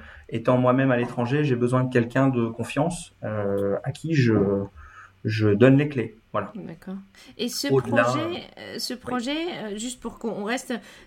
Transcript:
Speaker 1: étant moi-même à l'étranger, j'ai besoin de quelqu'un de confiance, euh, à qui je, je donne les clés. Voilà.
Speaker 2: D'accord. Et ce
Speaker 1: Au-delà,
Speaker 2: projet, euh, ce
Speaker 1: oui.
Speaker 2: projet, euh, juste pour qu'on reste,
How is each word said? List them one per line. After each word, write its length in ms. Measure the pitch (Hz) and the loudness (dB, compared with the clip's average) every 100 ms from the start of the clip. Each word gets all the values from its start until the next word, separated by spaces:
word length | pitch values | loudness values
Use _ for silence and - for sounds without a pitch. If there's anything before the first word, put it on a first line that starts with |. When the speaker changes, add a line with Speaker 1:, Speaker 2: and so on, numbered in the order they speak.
| - - - | -16 -20 -8
Speaker 1:
étant 280 | 117 117 127 | -4 2 2
moi-même 340 | 127 131 135 | 4 4 4
à 60 | 120 | 2
l'étranger, 480 | 120 - 120 143 147 | 0 -2 0 0 2
j'ai 100 | 120 | 2
besoin 300 | 123 127 127 | 2 2 2
de 80 | |
quelqu'un 340 | 135 120 135 135 | 2 0 2 2
de 200 | 123 113 | 2 -2
confiance, 680 | 113 120 - 160 175 - _ | -2 -6 -2 -2 -2 -10 _
euh, 540 | 110 107 101 101 101 98 139 | -6 -4 -2 -2 -2 -2 -4
à 60 | |
qui 200 | - 156 | -8 -2
je, 200 | 156 120 107 98 101 98 - - - - _ | 2 4 4 4 0 -2 -10 -20 -20 -20 _
je 240 | 113 110 107 | -4 0 2
donne 300 | 101 127 135 | 6 8 8
les 100 | 151 | 4
clés. 280 | 135 - - _ | -2 -6 -8 _
Voilà. 180 | 107 101 208 | -6 -6 -8
Speaker 2:
D'accord. 400 | 165 165 - 196 - - - - | -14 -14 -12 -14 -14 -20 -18 -8
Et 100 | 240 | -6
ce 200 | - 285 | -4 0
Speaker 1:
Au-delà, 320 | - 233 - | 0 2 2
Speaker 2:
projet, 160 | 240 - 330 - - - | 2 2 -2 -8 -12 -18
euh, 180 | - - | -14 -10
ce 140 | - | -8
Speaker 1:
oui. 60 | 247 | -10
Speaker 2:
projet, 320 | - 247 233 | -6 -6 -4
euh, 460 | 302 339 - 214 208 | -4 -4 -6 -8 -8
juste 220 | 240 247 | -10 -10
pour 180 | 240 - | -12 -10
qu'on 240 | 226 180 | -8 -6
reste, 300 | 208 247 - 233 - - | -4 -6 -6 -10 -10 -20